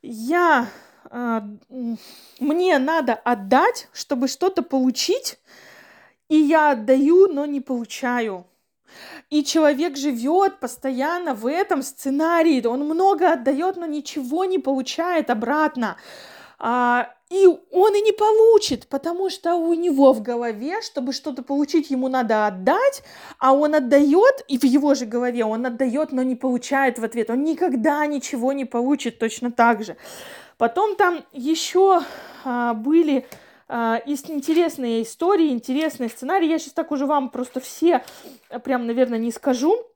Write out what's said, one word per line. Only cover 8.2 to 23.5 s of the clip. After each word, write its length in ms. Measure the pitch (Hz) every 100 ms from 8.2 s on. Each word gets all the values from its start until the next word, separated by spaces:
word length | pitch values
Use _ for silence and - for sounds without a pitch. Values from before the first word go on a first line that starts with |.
| 220 185 180 _ _ _ _ - - - _
И 120 | 302
человек 540 | 285 320 302 269 339 277
живёт 600 | 285 240 254 349 392 -
постоянно 760 | 247 - 269 254 285 349 339 220
в 120 | 233
этом 360 | 330 392 302
сценарии. 840 | 262 - 269 277 320 339 330 262 226
Он 140 | 254 294
много 480 | 320 381 320 349
отдаёт, 440 | 320 240 277 359 359
но 80 | 339
ничего 580 | 294 285 302 247 311 381
не 140 | 370
получает 720 | - 269 262 - 349 339 -
обратно. 680 | 226 233 302 302 254 220 - - - - - - _
А, 500 | 233 247 240 247 - _ _
и 160 | 370 381 302 _
он 240 | 359 415 403
и 60 |
не 100 | 427
получит, 720 | 415 427 440 453 427 - 269 -
потому 420 | 277 330 349 381
что 260 | - 339 349
у 180 | 330
него 400 | 330 349 269 269
в 80 | 220
голове, 600 | 214 240 240 208 269 415
чтобы 320 | 440 294 254
что-то 300 | 254 302 262
получить, 480 | 247 277 285 330 294
ему 180 | 262 262
надо 380 | 262 226 214 214
отдать, 560 | 185 190 359 539 - - - - -
а 140 | 262